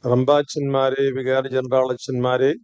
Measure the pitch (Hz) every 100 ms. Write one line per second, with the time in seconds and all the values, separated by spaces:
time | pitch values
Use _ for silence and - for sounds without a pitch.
0 | 127 123 131 147 143 - 139 135 131 135
1 | 139 131 131 131 135 131 127 131 131 123
2 | - 127 123 127 131 196